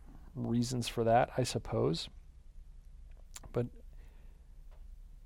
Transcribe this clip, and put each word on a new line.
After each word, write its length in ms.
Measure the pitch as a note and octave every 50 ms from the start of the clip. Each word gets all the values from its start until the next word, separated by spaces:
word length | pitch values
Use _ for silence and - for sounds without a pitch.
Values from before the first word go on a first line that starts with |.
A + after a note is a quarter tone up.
| - - - - - - -
reasons 520 | B2+ A#2+ A#2 A#2 A#2+ A#2+ A#2 B2+ B2 A#2
for 160 | - - - A2+
that, 260 | A2 A2+ A#2+ C3+ - - -
I 60 | B2+
suppose. 680 | - - A2+ - - - A2 A2+ C3+ E3 D#3+ - - - - - - - - - - - - - - - - - - - - - - - - - - - - - - -
But 160 | A#2+ A#2+ B2 - - - - - - - - - - - - - - - - - - - - - - - - - - - - - - -